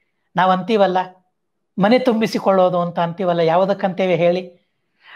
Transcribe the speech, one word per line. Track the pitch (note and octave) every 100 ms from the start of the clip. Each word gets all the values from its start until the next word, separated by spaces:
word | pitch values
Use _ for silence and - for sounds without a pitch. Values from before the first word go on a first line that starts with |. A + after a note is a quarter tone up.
| _ _ _ F3
ನಾವಂತೀವಲ್ಲ, | F#3 F#3 F3+ A3 F#3+ F3+ F3+ - _ _ _ _ _ -
ಮನೆ | G3 B3
ತುಂಬಿಸಿಕೊಳ್ಳೋದು | B3+ A3 A3 A#3+ - F#3+ F3+ F3+
ಅಂತ | F3 F3
ಅಂತೀವಲ್ಲ, | E3+ E3+ F#3 E3+
ಯಾವುದಕ್ಕಂತೇವೆ | E3 E3+ F#3+ G3 G3 F3+ F#3+ E3+
ಹೇಳಿ? | F3 F3+ F#3 - _ _ _ _ _